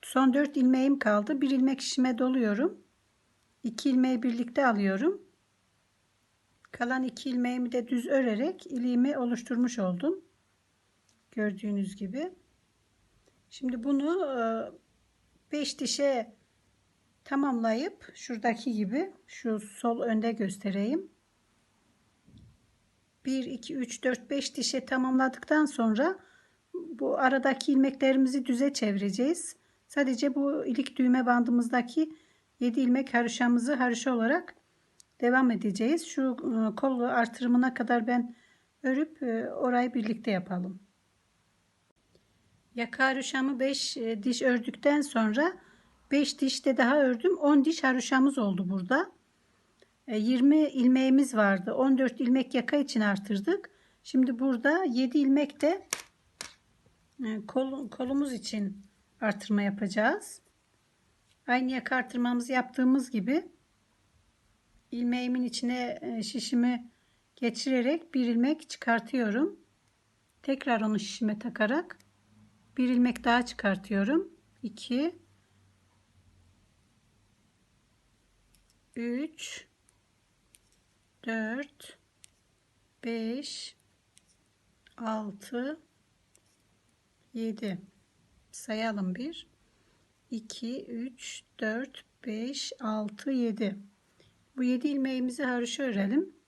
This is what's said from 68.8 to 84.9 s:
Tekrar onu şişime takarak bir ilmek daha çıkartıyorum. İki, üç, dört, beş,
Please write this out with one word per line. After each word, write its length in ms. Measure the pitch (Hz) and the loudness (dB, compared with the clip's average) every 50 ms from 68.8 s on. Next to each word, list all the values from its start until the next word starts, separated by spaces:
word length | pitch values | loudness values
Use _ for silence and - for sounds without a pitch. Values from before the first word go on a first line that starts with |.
| - - 233 233 226 - - 262 240 214 202 240 - 403 - - _ _ _ _ _ _ _ _ _ _ _ _ _ _ _ _ | 0 2 2 2 0 -2 -2 -2 0 0 2 0 0 0 -2 -8 _ _ _ _ _ _ _ _ _ _ _ _ _ _ _ _
Tekrar 400 | - - 269 269 - 277 240 220 | -4 -4 -4 -2 0 0 0 2
onu 180 | 220 214 214 202 | 2 0 0 -2
şişime 400 | - - - - 240 214 214 214 | -2 -4 -6 -4 -2 -2 -2 -2
takarak 600 | - 240 - - 220 208 254 311 349 - - _ - _ _ _ _ _ _ - - _ _ _ _ _ _ - | -6 -10 -2 0 0 2 2 0 -2 -4 -12 _ -20 _ _ _ _ _ _ -20 -20 _ _ _ _ _ _ 0
bir 120 | 254 247 | 2 2
ilmek 340 | 254 240 247 247 240 - - | 4 4 4 4 2 0 2
daha 220 | 247 233 247 247 | 4 4 4 2
çıkartıyorum. 880 | 240 - - - 202 196 190 190 - 214 196 196 208 285 330 392 - - _ _ _ _ _ - | 0 -6 -2 0 0 0 0 -2 -2 0 0 2 2 2 0 0 -2 -10 _ _ _ _ _ -12
İki, 560 | 214 - - - - 240 254 294 339 359 - _ _ _ _ _ _ _ _ _ _ _ _ _ _ _ _ _ _ _ _ _ _ _ _ _ _ _ _ _ _ _ _ _ _ _ _ _ _ _ _ _ _ _ _ _ _ _ _ _ _ _ _ _ _ _ _ _ _ _ _ _ _ _ _ _ _ _ _ _ _ _ _ _ _ _ | -12 -12 -12 -8 -4 -2 0 0 -2 -4 -6 _ _ _ _ _ _ _ _ _ _ _ _ _ _ _ _ _ _ _ _ _ _ _ _ _ _ _ _ _ _ _ _ _ _ _ _ _ _ _ _ _ _ _ _ _ _ _ _ _ _ _ _ _ _ _ _ _ _ _ _ _ _ _ _ _ _ _ _ _ _ _ _ _ _ _
üç, 720 | - 233 240 240 254 294 320 320 - - - - - - _ _ _ _ _ _ _ _ _ _ _ _ _ _ _ _ _ _ - _ _ _ _ _ _ _ _ _ _ _ _ - | -6 -4 -4 -4 -4 -6 -8 -10 -12 -14 -14 -14 -16 -18 _ _ _ _ _ _ _ _ _ _ _ _ _ _ _ _ _ _ -20 _ _ _ _ _ _ _ _ _ _ _ _ -6
dört, 720 | 233 226 226 220 214 233 262 285 285 _ _ - - - _ _ _ _ _ _ - _ _ _ _ _ _ _ _ _ _ _ _ _ _ - | -4 -4 -2 -2 -4 -4 -6 -8 -10 _ _ -20 -20 -20 _ _ _ _ _ _ -20 _ _ _ _ _ _ _ _ _ _ _ _ _ _ -8
beş, 720 | 240 226 233 226 226 233 269 294 - - - - - - _ _ _ _ _ _ _ _ - _ _ _ _ _ _ _ _ _ _ _ _ _ _ | -6 -6 -4 -4 -4 -6 -6 -8 -10 -12 -12 -14 -16 -18 _ _ _ _ _ _ _ _ -20 _ _ _ _ _ _ _ _ _ _ _ _ _ _